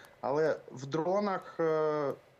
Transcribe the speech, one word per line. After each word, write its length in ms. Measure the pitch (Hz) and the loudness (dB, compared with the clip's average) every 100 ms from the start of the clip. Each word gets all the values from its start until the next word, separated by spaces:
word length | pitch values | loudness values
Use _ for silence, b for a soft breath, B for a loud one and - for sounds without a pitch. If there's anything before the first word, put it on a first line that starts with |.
| B B | B B
Але 360 | 117 147 156 - - | -2 2 2 0 -6
в 160 | 139 135 | -12 -4
дронах, 720 | 160 160 196 208 185 - - | -2 0 0 0 -2 -6 -2
е, 520 | 165 156 156 151 143 127 - _ | 2 2 2 2 0 -4 -10 _